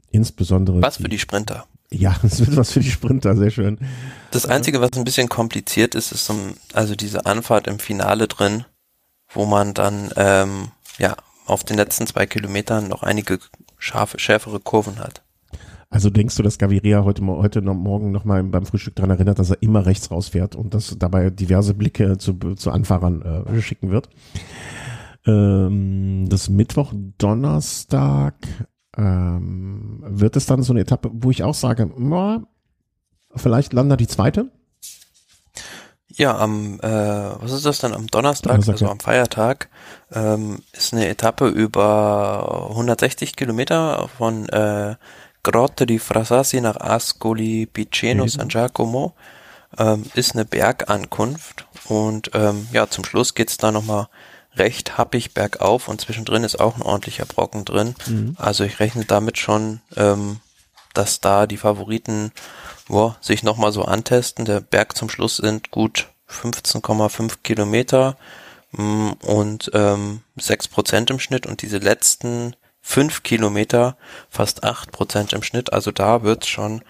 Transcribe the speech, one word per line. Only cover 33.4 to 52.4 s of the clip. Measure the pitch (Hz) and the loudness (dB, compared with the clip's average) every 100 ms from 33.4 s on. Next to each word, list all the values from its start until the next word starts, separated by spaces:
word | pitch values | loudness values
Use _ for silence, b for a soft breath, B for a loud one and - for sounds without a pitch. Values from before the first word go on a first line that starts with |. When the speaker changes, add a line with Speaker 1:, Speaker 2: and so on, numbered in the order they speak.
| 123 113 - | 2 2 2
Speaker 1:
Landa | 123 139 131 | 2 4 4
die | 113 | 2
zweite? | - 101 - 262 _ _ _ - - _ _ _ _ _ - B B B B _ | 2 2 2 -2 _ _ _ -20 -20 _ _ _ _ _ -20 B B B B _
Speaker 2:
Ja, | - 139 104 | 0 0 2
am, | 107 107 104 98 | 0 -2 -6 -6
äh, | 110 | -2
was | 107 104 104 101 101 113 | 0 0 -2 -6 -8 -8
ist | 135 147 | -4 -2
das | 143 | -2
denn, | 123 | -2
am | 104 110 | -4 -4
Donnerstag, | 107 139 143 - | 0 0 0 2
Speaker 1:
Donnerstag, | 107 104 | 4 4
Speaker 2:
also | 95 101 | 2 0
Speaker 1:
ja. | |
Speaker 2:
am | 101 | -2
Feiertag, | - 123 120 - 113 139 - B B B B | 0 2 2 2 0 0 -8 B B B B
ähm, | 113 107 107 107 101 - | -2 0 0 -2 -8 -12
ist | - - | -6 -2
eine | 117 95 | 0 0
Etappe | 110 113 - 127 | 0 0 2 2
über | - 110 98 104 107 104 104 101 101 - - 90 | 2 2 4 4 4 4 2 0 -2 -4 -6 -6
hundertsechzig | 110 120 113 135 - - - | -2 0 2 0 -2 -8 -6
Kilometer | 127 113 - 165 160 - - - | -4 -2 0 0 0 -2 -6 -4
von, | 113 110 104 | -2 -2 -2
äh, | 107 107 104 104 113 B B B B | 0 2 0 -4 -8 B B B B
Grotte | - 113 127 - 120 | 0 2 2 2 2
di | 113 | 0
Frasassi | - 107 110 123 135 131 | 0 -2 2 2 2 0
nach | 113 - | 0 -2
Ascoli | 87 113 - - 110 113 110 110 113 | 0 0 -2 -4 -2 0 0 -2 -4
Piceno | - 104 - 113 135 120 | -6 -4 -2 0 0 0
Speaker 1:
Mhm. | |
Speaker 2:
San | 143 110 | -2 -2
Giacomo. | 113 123 - 117 127 175 - B B B B B - | 0 0 0 -2 -2 -4 -8 B B B B B 0
Ähm, | 110 107 - | 2 2 0
ist | 123 - 117 | -2 0 0
eine | 110 | -2
Bergankunft | - 107 - - 104 - - 113 156 - - - - - | 2 2 0 -2 -2 -4 -4 -4 -4 -14 -20 -20 -12 -2
und, | 107 107 107 - | 0 0 -2 -4
ähm, | 107 | 0